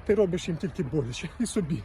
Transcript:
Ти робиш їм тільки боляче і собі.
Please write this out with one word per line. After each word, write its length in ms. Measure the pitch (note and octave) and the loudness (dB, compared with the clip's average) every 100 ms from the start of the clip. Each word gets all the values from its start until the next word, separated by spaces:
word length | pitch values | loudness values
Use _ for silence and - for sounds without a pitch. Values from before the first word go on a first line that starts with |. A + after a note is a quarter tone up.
| - | 2
Ти 80 | |
робиш 340 | G#3 F#3 F3 - | 4 4 2 -2
їм 80 | D#3+ | -4
тільки 260 | E3+ - | -4 -4
боляче 460 | C3+ D3+ A#2+ - E3+ - | -2 0 -2 -4 -8 -4
і 60 | A3+ | -2
собі. 360 | G#3+ D3+ C3+ | 0 -2 -4